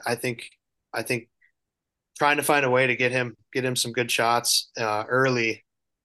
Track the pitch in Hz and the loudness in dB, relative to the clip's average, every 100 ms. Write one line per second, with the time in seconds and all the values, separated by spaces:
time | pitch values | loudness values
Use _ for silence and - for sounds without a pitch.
0 | 117 117 127 120 - _ _ _ _ 117 | -4 -4 -4 -6 -12 _ _ _ _ -8
1 | 113 123 - _ _ _ _ _ _ _ | -4 -6 -8 _ _ _ _ _ _ _
2 | _ - 147 147 156 147 131 127 127 120 | _ 0 2 2 2 2 4 4 2 2
3 | 123 131 123 - _ 131 127 123 120 117 | 0 0 -4 -8 _ -4 -2 -2 -4 -2
4 | 120 - 117 117 - - - - 110 107 | -2 0 2 2 2 -2 -2 -4 -2 -2
5 | 110 127 131 123 113 107 _ _ _ _ | 0 2 2 2 0 -4 _ _ _ _